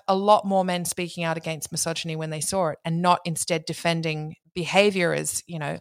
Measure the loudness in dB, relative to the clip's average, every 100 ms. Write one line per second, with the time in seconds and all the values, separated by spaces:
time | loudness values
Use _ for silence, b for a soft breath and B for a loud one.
0 | 0 2 6 4 4 2 2 -2 -4 -4
1 | -6 -4 -4 -4 -6 -8 -6 -4 -4 -4
2 | -6 -6 -6 -6 -2 0 0 -2 -2 2
3 | 4 4 2 -4 -2 -2 -2 -4 -2 0
4 | -2 -4 -8 -12 _ -8 2 4 6 4
5 | 0 0 -4 -6 -8 -8 -6 -8